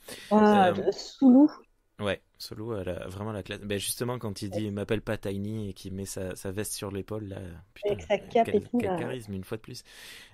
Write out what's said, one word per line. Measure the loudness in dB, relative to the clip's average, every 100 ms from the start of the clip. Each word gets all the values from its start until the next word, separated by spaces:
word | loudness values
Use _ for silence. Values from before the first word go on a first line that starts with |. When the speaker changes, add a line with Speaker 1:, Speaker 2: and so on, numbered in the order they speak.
| -18 -14 2
Speaker 1:
Ah, | 6 8 8 6
Speaker 2:
Euh, |
Speaker 1:
de-, | 4 0
Sulu. | -2 -6 4 8 10 8 4 _ _ _ -6
Speaker 2:
Ouais, | -2 -2 _ -18
Sulu, | -14 -10 -8 -6
elle | -4
a | -6 -8
vraiment | -8 -6
la | -6
classe. | -8 -8
Ben | -4 -4
justement, | -2 -4 -4 -4
quand | -6 -6
il | -6
dit, | -4
Speaker 1:
Ouais. « | -2
Speaker 2:
M'appelle | -2 -2 -2
pas | -2 -6
Tiny », | -4 -6 -6 -6 -8
et |
qui | -10 -10
met | -8 -8
sa, | -6 -8
sa | -6 -6
veste | -6 -6
sur | -6 -6
l'épaule, | -6 -6 -8 -8
là, | -10 -12 -16 -20
putain, | -8 -4
Speaker 1:
Avec | -4 0
sa | -2
cape | 2 2 4
Speaker 2:
quel, | 2
Speaker 1:
et |
tout, | 0 -2
Speaker 2:
quel | 0
Speaker 1:
là. | -2
Speaker 2:
charisme, | -4 -8 -8
une | -10
fois | -8 -10
de |
plus. | -10 -16 -18 -20 -20 -20 -14